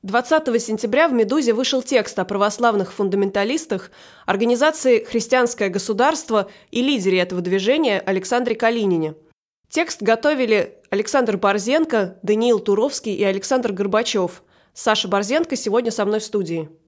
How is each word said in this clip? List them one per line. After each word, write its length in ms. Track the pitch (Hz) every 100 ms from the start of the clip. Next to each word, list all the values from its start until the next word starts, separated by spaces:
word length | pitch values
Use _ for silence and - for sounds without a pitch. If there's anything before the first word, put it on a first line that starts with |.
Двадцатого 560 | 196 226 247 320 311 233
сентября 500 | 226 214 233 262 330
в 60 |
«Медузе» 400 | 247 208 294 240
вышел 300 | 220 254 262
текст 340 | 247 254 208 -
о 80 | 185
православных 640 | 202 202 208 240 208 180
фундаменталистах, 1000 | - 196 196 196 202 202 311 - 190 - - - - -
организации 800 | 196 233 240 294 311 262 226
«Христианское 640 | - 233 - 254 240 - 196
государство» 800 | 185 180 208 262 311 - 220 190 - _
и 100 | 233
лидере 380 | 262 269 190 185
этого 240 | 180 180
движения 560 | 175 190 196 294 285 196
Александре 560 | - 190 190 247 247 220
Калинине. 580 | 233 233 202 170 156 151 _ _ _ _ _
Текст 320 | - 330 -
готовили 760 | 208 226 294 294 247 214 - - _
Александр 480 | 196 220 277 233 196
Борзенко, 800 | 202 202 202 294 320 226 185 -
Даниил 360 | 214 214 240 220
Туровский 540 | - 202 269 - 226
и 100 | 196
Александр 480 | 202 190 196 262 240
Горбачев. 720 | 190 202 214 233 208 175 - _ _ _
Саша 340 | - - 208 185
Борзенко 480 | 196 202 294 330 269
сегодня 360 | 220 214 233
со 140 | 220 202
мной 160 | 214
в 20 |
студии. 460 | 214 208 170 165 151 -